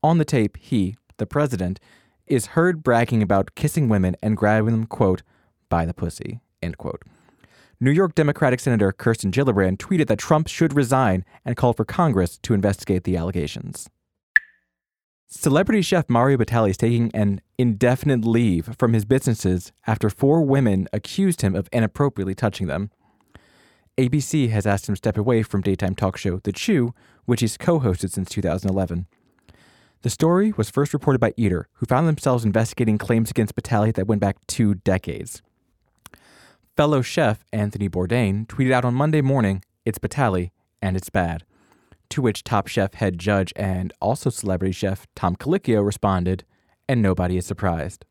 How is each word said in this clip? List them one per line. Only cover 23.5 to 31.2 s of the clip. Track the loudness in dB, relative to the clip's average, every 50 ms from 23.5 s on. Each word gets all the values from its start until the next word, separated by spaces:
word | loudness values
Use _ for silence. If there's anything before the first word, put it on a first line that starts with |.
| _ _ _ _ _ _ _ _ _ -2
A | 0
B | 0 0 0
C | -2 0 0 0 0 2
has | 0 0 2
asked | 2 0 0 0 -4
him | -6
to | -2
step | -2 -2 -2 0
away | 0 2 2 2 0
from | 0 -2 -2
daytime | 0 0 -2 0 -2 -4 -2
talk | 0 -2 -2 -2
show | -2 -4 -4 -4 -4
The | -4 -6 -6
Chew, | -4 -2 0 2 2 2 -2 -4 _ _ _ _ _ _
which | -2 0 0
he's | 0 -2 -2 -2
co-hosted | 0 0 0 2 2 0 0 0 -2 -6 -4
since | -6 -6 -6
two | -6 -4
thousand | -2 -2 -2 -2 -2 -2
eleven. | 0 0 -2 -2 -2 -6 -8 -8 _ _ _ _ _ _ _ _ -20 _ _ _ _ _ _ _ _ _ _
The | -6
story | -2 0 2 2 4 4 2 0 0
was | -2 -4 -2
first | 0 -2 -2 0 -2
reported | -2 0 2 2
by | 2